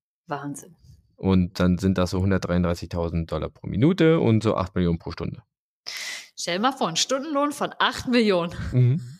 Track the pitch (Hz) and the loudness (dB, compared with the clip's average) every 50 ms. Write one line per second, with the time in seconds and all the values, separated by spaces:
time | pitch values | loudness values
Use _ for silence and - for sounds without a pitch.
0 | _ _ _ _ _ - 147 143 143 147 139 - - - - _ _ - - - | _ _ _ _ _ -10 -10 -8 -8 -10 -10 -10 -14 -20 -20 _ _ -20 -20 -20
1 | _ _ _ - - 95 95 92 90 87 - - 90 90 90 85 92 95 95 90 | _ _ _ -4 0 2 4 4 2 0 0 0 2 2 2 2 2 2 2 2
2 | 90 85 98 92 95 98 95 90 101 87 87 90 90 85 87 - - - - 85 | 0 0 0 0 2 2 2 0 0 0 0 0 0 0 -2 -4 -6 -6 -4 -4
3 | 85 85 85 82 82 - 80 78 78 - - _ - 71 76 92 123 165 196 190 | -4 -2 -2 -4 -4 -4 -4 -6 -6 -6 -8 _ -10 -6 -2 2 2 2 4 4
4 | 165 160 165 160 117 117 110 107 104 110 - - - - - 95 90 87 85 82 | 4 4 4 4 4 4 4 4 2 2 0 0 -2 -2 0 0 2 2 0 -2
5 | - 85 82 - 85 - - - - _ _ _ _ _ _ _ _ - - - | -4 -8 -8 -8 -8 -8 -10 -12 -16 _ _ _ _ _ _ _ _ -14 -12 -10
6 | - - - - - - _ - - 175 170 190 226 269 262 - 226 170 160 - | -10 -10 -12 -12 -14 -18 _ -10 -6 -4 -2 0 0 -2 0 0 -4 -2 -2 -2
7 | - - 262 277 269 320 285 277 285 294 285 - 190 - - - 190 226 - - | -2 -2 -2 -4 -4 -2 -2 0 0 0 -2 -4 -4 -6 -2 -2 -2 -2 -2 -4
8 | - 262 240 247 220 208 185 170 170 170 - - - - - 127 123 120 135 175 | -2 2 2 4 4 4 4 2 0 -2 -6 -8 -8 0 2 4 4 4 4 2
9 | 123 123 147 | -2 -8 -14